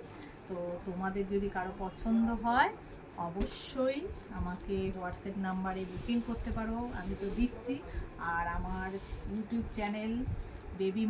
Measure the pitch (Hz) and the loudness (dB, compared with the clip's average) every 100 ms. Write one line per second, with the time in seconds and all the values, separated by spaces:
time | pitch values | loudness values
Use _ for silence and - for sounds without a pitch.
0 | - - - - - 180 175 175 - 180 | -6 -12 -14 -12 -6 -4 -2 -4 -4 -2
1 | 190 202 190 202 196 196 185 196 185 - | 0 0 2 2 2 0 -2 -2 -4 -2
2 | 226 226 226 226 233 247 359 - - - | 4 6 6 4 6 8 6 4 -10 -14
3 | - - 170 185 208 - - 262 262 277 | -10 -4 -2 0 0 0 -4 2 2 2
4 | 392 - - 190 175 185 - 190 190 190 | -2 -6 -6 -2 -2 -2 0 0 0 -2
5 | 180 175 196 196 190 185 185 185 185 180 | -4 -4 -4 0 0 2 0 0 -4 -4
6 | - 240 - 226 233 226 220 226 240 240 | 0 0 0 -2 -2 0 0 -2 -2 -4
7 | 190 196 196 180 247 - 247 277 - - | -4 -2 -2 2 2 2 -4 -4 -4 -6
8 | - - 165 170 175 175 185 185 190 196 | -6 -4 0 2 2 0 0 0 -2 -4
9 | - - - 208 214 233 214 214 208 214 | -6 -6 -2 -2 0 0 0 0 -2 0
10 | 220 233 262 - - - - 185 190 202 | 0 0 0 -2 -4 -8 -8 0 2 4
11 | 220 | 4